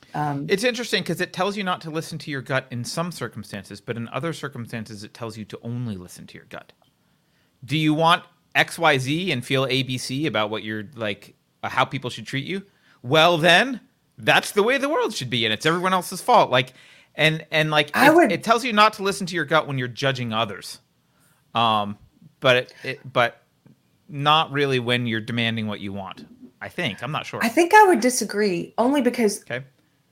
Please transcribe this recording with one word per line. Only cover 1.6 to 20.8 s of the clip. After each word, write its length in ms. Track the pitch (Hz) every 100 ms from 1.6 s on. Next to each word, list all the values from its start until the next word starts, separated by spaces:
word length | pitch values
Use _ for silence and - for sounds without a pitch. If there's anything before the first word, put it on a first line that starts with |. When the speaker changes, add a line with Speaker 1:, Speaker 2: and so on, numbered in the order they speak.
Speaker 2:
not 180 | 185 180
to 80 | 160
listen 280 | 156 160 160
to 120 | -
your 100 | 139
gut 240 | 120 131 -
in 120 | 120 120
some 260 | - 175
circumstances, 720 | 160 117 110 - 101 95 101
but 160 | - 117
in 100 | 117
other 220 | 127 165
circumstances, 720 | 151 139 131 113 117 107 104
it 100 | 104
tells 240 | - 113 110
you 60 | 101
to 140 | -
only 340 | 117 120 123 95
listen 280 | 90 - 85
to 80 | 87
your 80 | -
gut. 260 | - - _ _ _ _ _ _ _ _ _ 120
Do 120 | 156
you 160 | 156
want 300 | 151 160 175 - _ _ 139
X, 240 | 160 -
Y, 180 | 160 139
Z 320 | 131 156 185
and 120 | 127 -
feel 200 | 135 131
A, 180 | 131
B, 140 | 131 127
C 280 | - 131 151
about 220 | 107 107
what 140 | 107
you're, 220 | 107 107 104 113
like, 400 | 107 101 - _ _ _
uh, 60 | 104
how 140 | 135
people 260 | 131 135 123
should 160 | - 107
treat 180 | 135 139
you? 160 | 190 - _ _ _
Well, 360 | 123 156 170 170
then, 440 | 170 175 247 233 - _ _ -
that's 340 | 113 143 -
the 120 | 208
way 140 | 220 269
the 100 | 277
world 240 | 339 440
should 160 | 214 120
be, 160 | 120 113
and 80 |
it's 120 | 107 156
everyone 280 | 175 185
else's 280 | 185 170 190
fault. 280 | - 220 139
Like, 240 | 127 131 - - - _ -
and, 300 | 151 160 -
and, 180 | 156 156
like, 220 | 151 147 -
Speaker 1:
I 120 | 277
Speaker 2:
it, 80 | 320
Speaker 1:
would 160 | 269
Speaker 2:
it 120 | 160
tells 200 | - 233
you 80 | 254
not 200 | 208 214
to 100 | 214
listen 240 | 196 - 180
to 80 | 175
your 100 | 147
gut 220 | 160 143
when 100 | 135
you're 100 | 123
judging 440 | 117 139 127 120
others. 480 | 110 113 92 - -